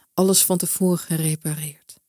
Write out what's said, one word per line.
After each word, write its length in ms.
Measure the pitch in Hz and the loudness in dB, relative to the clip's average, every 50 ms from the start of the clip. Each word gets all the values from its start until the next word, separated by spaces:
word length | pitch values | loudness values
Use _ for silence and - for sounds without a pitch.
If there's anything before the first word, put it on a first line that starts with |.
| _ _ _ | _ _ _
Alles 300 | - 185 190 190 185 - | 2 2 4 4 4 2
van 140 | - 190 | 2 0
tevoren 420 | 180 - - - - 190 180 180 165 | 0 -2 -2 -2 0 0 0 0 0
gerepareerd. 1000 | - - 170 160 160 160 156 156 - 156 151 151 151 147 143 - _ - - - _ | -2 -4 -4 -2 -2 -2 -4 -4 -6 -8 -8 -8 -10 -12 -14 -18 _ -20 -20 -20 _